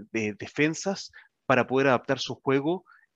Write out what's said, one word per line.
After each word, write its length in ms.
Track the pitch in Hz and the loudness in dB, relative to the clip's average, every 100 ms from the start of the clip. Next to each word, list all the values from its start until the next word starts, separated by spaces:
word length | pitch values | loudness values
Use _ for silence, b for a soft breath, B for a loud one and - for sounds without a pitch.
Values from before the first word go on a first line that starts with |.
| 107 | -8
de 200 | 113 107 101 | -4 -4 -6
defensas 760 | - - 151 160 196 196 - B B _ - | -8 0 0 0 -6 -6 -10 B B _ 0
para 220 | 123 117 | 2 2
poder 200 | 131 139 | 2 4
adaptar 320 | 123 - 131 | 2 2 -4
su 160 | - 120 | -4 -6
juego 500 | - 135 143 190 b b b | 0 0 0 -4 b b b